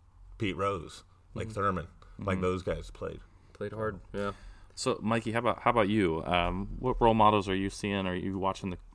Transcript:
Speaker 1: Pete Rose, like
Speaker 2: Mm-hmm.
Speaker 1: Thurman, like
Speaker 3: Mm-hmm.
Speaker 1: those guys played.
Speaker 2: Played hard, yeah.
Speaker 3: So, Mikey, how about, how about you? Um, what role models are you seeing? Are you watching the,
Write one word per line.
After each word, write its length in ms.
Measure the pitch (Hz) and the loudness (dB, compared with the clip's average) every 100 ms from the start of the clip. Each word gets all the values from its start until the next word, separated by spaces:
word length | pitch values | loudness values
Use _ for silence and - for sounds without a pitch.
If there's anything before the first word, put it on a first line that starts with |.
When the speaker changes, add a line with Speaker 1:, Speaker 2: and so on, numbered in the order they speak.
| _ - - - | _ -20 -18 -6
Speaker 1:
Pete 180 | 104 82 | -4 -2
Rose, 480 | 98 98 76 - - - - | -2 -2 -6 -16 -20 -20 -14
like 140 | - 110 | -10 -8
Speaker 2:
Mm-hmm. 80 | 110 | -2
Speaker 1:
Thurman, 320 | 98 90 78 - - - | 0 -2 -6 -14 -20 -8
like 160 | 101 95 | -4 0
Speaker 3:
Mm-hmm. 40 | |
Speaker 1:
those 180 | 90 92 | 0 0
guys 280 | 95 78 - | -2 -4 -6
played. 280 | - 85 78 - - - | -10 -10 -10 -16 -20 -20
Speaker 2:
Played 220 | - 104 | -10 -8
hard, 260 | 107 107 95 - | -4 -6 -6 -8
yeah. 180 | 98 101 98 - - - | -6 -4 -6 -12 -20 -16
Speaker 3:
So, 240 | - 131 110 | -6 -2 -2
Mikey, 320 | 104 117 110 | 0 0 0
how 60 | 113 | 0
about, 200 | 120 - | 0 0
how 80 | 120 | 2
about 180 | 120 101 | 4 4
you? 340 | 110 90 80 - | 4 4 2 0
Um, 440 | 87 87 90 101 87 | 2 2 0 -4 -4
what 160 | 127 120 | -2 4
role 120 | 117 | 6
models 360 | 110 107 107 98 | 8 8 6 4
are 60 | 95 | 0
you 140 | 98 | -2
seeing? 380 | - 104 101 95 | -4 -2 -2 -2
Are 80 | 90 | -2
you 240 | 90 95 | -2 -2
watching 300 | 95 95 98 | -2 -2 -6
the, 80 | 87 - | -8 -10